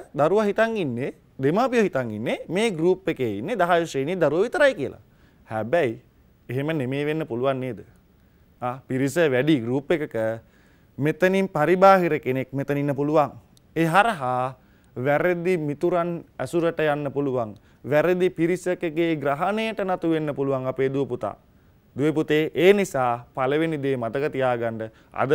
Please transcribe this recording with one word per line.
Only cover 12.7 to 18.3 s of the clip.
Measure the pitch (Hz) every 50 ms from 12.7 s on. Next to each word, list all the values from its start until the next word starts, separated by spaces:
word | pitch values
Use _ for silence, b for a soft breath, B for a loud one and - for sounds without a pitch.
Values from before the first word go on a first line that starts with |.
| 143 143
ඉන්න | 143 143 139
පුළුවන්. | 135 143 143 151 160 143 120 - - - _ _ _ _ _ _
ඒ | 160 165
හරහා | 165 160 190 208 233 214 156 135 127 127 123 127 131 135 b b b b b b b b
වැරදි | 127 123 139 143 151 160 180 180 170 170 180 185
මිතුරන් | 170 151 147 143 139 - 175 175 175 170 175 170 160 - - _ -
ඇසුරට | 135 131 - 170 165 165 165 -
යන්න | 156 151 143 147 147 139 127
පුළුවන්. | 139 143 139 123 127 113 107 98 b b b b b -
වැරදි | 120 139 151 151 170 180 180 185 180